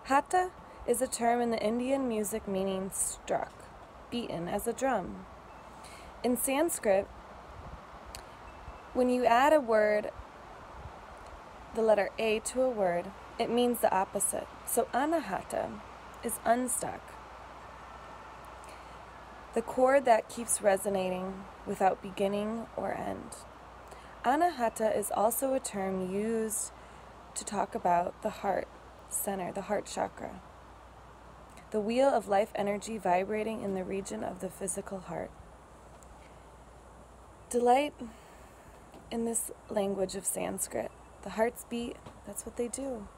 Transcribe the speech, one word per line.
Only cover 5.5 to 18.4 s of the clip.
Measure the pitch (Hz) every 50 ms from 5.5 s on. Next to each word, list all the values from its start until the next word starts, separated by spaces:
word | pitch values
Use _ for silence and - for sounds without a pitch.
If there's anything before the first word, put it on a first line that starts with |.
| - - - - - - - - - - - - - - -
In | 233 254 240
Sanskrit, | - - 262 277 311 339 - - - 220 190 190 196 - - - - - - - - - - - - - - - - - - - - - - - - - - - - - - - - - - - - - -
when | 254 254 247
you | 247 247 247
add | 233 233 240 262 294
a | 311 302
word, | 269 220 226 214 214 214 214 208 220 - - - - - - - - - - - - - - - - - - - - - - - - - - - - - - - - - -
the | 226
letter | 226 220 214 202 196 - - -
A | 226 220 214 220
to | 220 - - 247
a | 262 262
word, | 247 214 196 180 170 175 175 196 196 - - - - -
it | 233 -
means | 226 240 247 240 240 226
the | - - -
opposite. | 190 196 - - 202 - - - - - - - - -
So | - - 202 175 - -
anahata | 240 269 302 330 330 - 196 190 - - - - - - - 220 208 - - - - - - - - -
is | 240 214 - -
unstuck. | - 226 247 254 247 - - - - - - - - - - - - - - - - - - - - - - - - - - - - - - - - - -